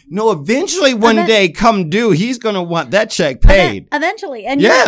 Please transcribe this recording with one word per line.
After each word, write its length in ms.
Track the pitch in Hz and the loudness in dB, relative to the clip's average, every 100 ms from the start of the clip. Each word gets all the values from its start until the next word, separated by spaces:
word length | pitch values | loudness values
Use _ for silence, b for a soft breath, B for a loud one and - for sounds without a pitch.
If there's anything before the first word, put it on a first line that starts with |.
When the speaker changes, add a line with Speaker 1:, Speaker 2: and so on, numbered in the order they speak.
| _ | _
Speaker 1:
No, 220 | 185 220 | -2 -2
eventually 600 | 160 139 262 392 359 269 | -2 -2 -4 -2 -2 0
one 220 | 226 226 220 | 2 2 2
Speaker 2:
Even- 100 | 349 | 2
Speaker 1:
day, 220 | 214 185 | 2 0
come 400 | - 233 202 156 | 0 0 0 -2
due, 220 | 208 233 | -2 0
he's 260 | 160 233 247 | 0 -2 -4
gonna 240 | 220 196 | -4 -4
want 300 | 170 165 120 | -4 -6 -2
that 180 | 196 214 | -2 -2
check 280 | - 151 - | -2 -4 4
Speaker 2:
Even- 120 | - | 6
Speaker 1:
paid. 380 | - - 202 - | 6 2 -4 -8
Speaker 2:
eventually. 520 | 294 339 440 349 233 202 | -4 -4 -6 -12 -10 -6
And 140 | 285 | 0
Speaker 1:
Yeah. 240 | 415 508 | 2 2